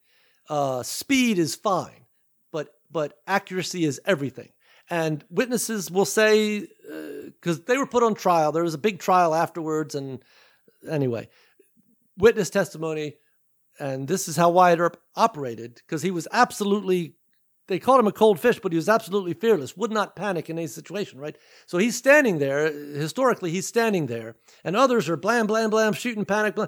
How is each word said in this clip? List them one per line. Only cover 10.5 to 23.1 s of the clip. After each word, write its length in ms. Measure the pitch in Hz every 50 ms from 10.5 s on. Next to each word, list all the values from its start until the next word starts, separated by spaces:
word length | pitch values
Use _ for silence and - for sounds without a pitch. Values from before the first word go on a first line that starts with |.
| _ _ _ _ _ _ - -
anyway, 400 | 160 147 139 127 117 110 110 - _ _ _ _ _ _ _ _ _ _ _ _ _ _ _ _ _ -
witness 320 | 185 233 - 214 185 -
testimony, 640 | - 196 180 - - 156 160 160 156 156 151 - - _ _ _ _ _ _ _ _ _ _ _ _ -
and 280 | 147 139 135 135 139 135
this 200 | 185 185 - 175
is 80 | 151
how 140 | 165 175 175
Wyatt 300 | 170 180 180 180 170 160
Earp 220 | 175 165 - - _ _ -
operated, 680 | 180 220 220 - 151 139 123 117 110 117 117 120 _ _ -
'cause 140 | 170 151
he 100 | 135 196
was 160 | 185 170 156 -
absolutely 840 | - 226 247 240 - - 202 202 202 214 190 190 185 180 170 139 - _ _ _ _ _ _ _ _ _ _ -
they 120 | 127 131
called 200 | - 240 269 262
him 80 | 220 202
a 40 |
cold 280 | - - 214 220 202 -
fish, 200 | - 247 208 -
but 100 | - 190
he 40 | 165
was 140 | 165 151 185
absolutely 440 | 220 220 - - 190 208 185 175 156
fearless, 440 | - 226 233 214 160 131 120 - 175
would 140 | 220 214
not 240 | 220 214 196 - -
panic 340 | - 190 208 185 160 - -
in 80 | 165 165
any 100 | 170 143
situation, 500 | - 156 147 - 160 208 196 - - 127
right? 180 | 143 151 151 _ _ _ _ - _
So 120 | - - 175
he's 180 | 214 247 -
standing 440 | - - 269 285 302 285 226 180 147
there. 320 | 143 139 135 147 156 160
Historically, 800 | 147 147 - - 147 143 156 156